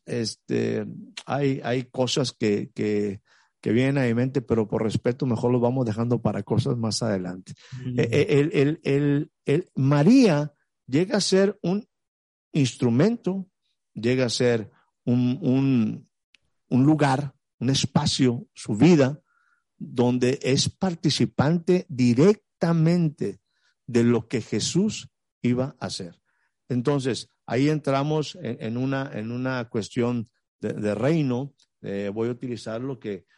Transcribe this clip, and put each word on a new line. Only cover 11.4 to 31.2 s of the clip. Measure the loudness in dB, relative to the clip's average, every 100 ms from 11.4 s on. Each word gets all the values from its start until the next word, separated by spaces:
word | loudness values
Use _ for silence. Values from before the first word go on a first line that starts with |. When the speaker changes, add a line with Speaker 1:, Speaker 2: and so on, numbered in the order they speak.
| 2 0
Speaker 1:
un | -2 -2 -6 _ _ _ _ _ _
instrumento, | 0 0 0 0 2 2 0 -4 -6 -8 _ _ _ _
llega | -4 0 0 0
a |
ser | 2 2 2 -2 _ _ _ 0
un, | 2 2 0
un, | 0 2 4 2 2 -4 -14 _ _ _ _ _ _
un | 2 4
lugar, | 4 2 0 -4 -12 _ _
un | -2
espacio, | 0 0 0 0 2 2 0 -8
su | -14 -6 4
vida, | 6 8 4 0 _ _ _ _ _ -16
donde | -6 0 2 2 0 0
es | 0 0 -2
participante | -4 -4 -2 -2 0 0 0 0 0 2 0 0
directamente | 0 2 6 4 4 _ _ -2 2 2 2 0 -2 -8 -8 _ _ _ _ -2
de | 2
lo | 4 2 0
que | -6
Jesús | -4 -4 -2 0 0 -4 -14 _ _ _
iba | -2 0 -2 -6
a | -10
hacer. | -10 -12 -18 _ _ _ _ -6
Entonces, | -2 0 0 -2 -4 -8 _ -4
ahí | 0 0
entramos | 0 0 -2 0 -2 -4 -8
en, | -10 -8
en | -6 -4
una, | -2 -4 -6
en | -8 -8
una | -6 -4 -6 -4
cuestión | -6 -4 -2 -2 -2 -6 _ _ _
de, | -8
de | -4 -4 0
reino. | 0 0